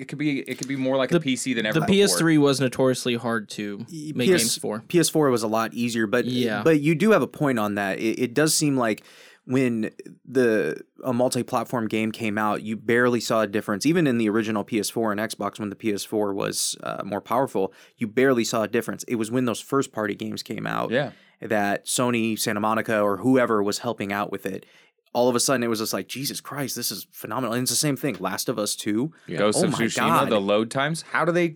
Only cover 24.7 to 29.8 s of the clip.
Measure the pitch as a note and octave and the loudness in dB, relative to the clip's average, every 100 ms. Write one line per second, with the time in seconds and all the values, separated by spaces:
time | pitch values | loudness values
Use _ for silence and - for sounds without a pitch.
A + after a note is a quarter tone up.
24.7 | - _ _ _ A#2+ B2 A#2+ B2+ C3 A#2 | -20 _ _ _ 2 4 4 2 2 0
25.7 | A2 G#2+ G#2 F#2 A#2+ C#3+ A2+ - C#3 C3+ | -2 -2 -4 -6 -8 -6 -8 -10 -8 -6
26.7 | A#2+ A#2+ G2 - - A2 A2 B2 A#2 B2+ | -6 -6 -8 -12 -14 -8 -4 -2 -2 -2
27.7 | A#2+ D3+ C3+ D3 F#2+ F#2 G2+ - A2+ G#2 | 0 0 0 -2 -4 -4 -4 -4 -2 -2
28.7 | - - G#2+ A#2+ - - F2 G2+ G#2+ F3 | -4 -2 -2 -2 -6 -8 0 2 4 2
29.7 | A2 | 2